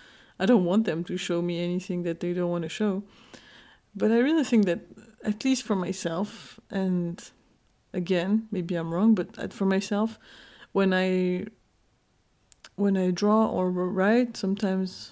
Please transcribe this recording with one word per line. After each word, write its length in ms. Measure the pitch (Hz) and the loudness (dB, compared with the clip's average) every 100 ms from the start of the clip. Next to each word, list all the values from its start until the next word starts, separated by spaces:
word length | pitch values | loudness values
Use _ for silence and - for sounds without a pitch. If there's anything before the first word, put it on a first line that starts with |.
| - - - - | -20 -20 -16 -2
I 60 | 190 | 4
don't 200 | 226 175 | 4 4
want 200 | 208 214 | 2 2
them 180 | 160 175 | -2 -4
to 120 | 180 | -6
show 240 | - 170 | -2 -2
me 220 | 175 170 | -2 -2
anything 400 | 175 180 180 175 | -2 -2 -4 -4
that 160 | 170 165 | -4 -4
they 140 | 175 | -4
don't 160 | 175 175 | -2 -2
wanna 200 | 175 160 | -2 -4
show. 340 | - 214 190 202 - - - - - - _ _ 202 | -2 0 -2 -6 -16 -20 -20 -20 -20 -20 _ _ -2
But 160 | 214 | 2
I 80 | 233 | 4
really 240 | 269 320 | 4 2
think 220 | 262 226 185 | 4 4 4
that, 160 | 170 - - - - | 0 -6 -20 -20 -10
at 200 | 214 208 | -6 -2
least 200 | 262 254 | 0 0
for 120 | - 196 | 0 -2
myself, 840 | 180 185 170 165 208 - - - - | -2 -4 -4 -4 -4 -8 -16 -20 -8
and 640 | 196 190 180 170 175 - _ _ _ _ _ _ | -2 0 0 -2 -6 -14 _ _ _ _ _ _
again, 540 | 190 175 180 185 220 220 | -6 -2 0 2 0 0
maybe 240 | 185 170 170 | -6 -4 -4
I'm 180 | 165 | -2
wrong, 220 | 170 220 202 | 2 4 4
but, 220 | - - | 0 -8
uh, 100 | 190 | -8
for 160 | - 190 | -2 0
myself, 540 | 190 202 208 226 - - - - - - | 0 0 0 -2 -4 -20 -20 -20 -20 -6
when 220 | 196 190 | 0 2
I, 540 | 185 185 185 185 180 - - _ _ _ _ _ _ _ _ - - - - | 2 2 2 0 -2 -6 -14 _ _ _ _ _ _ _ _ -20 -20 -12 -2
when 200 | 202 190 | 0 2
I 160 | 180 | 2
draw 360 | 175 208 220 220 | 2 2 4 2
or 220 | 185 180 | 0 0
w-, 180 | 180 180 | 0 -2
write, 500 | 185 196 233 247 - | 0 2 4 2 -2
sometimes, 760 | 190 196 196 190 185 - - | -4 -2 0 -2 -4 -8 -18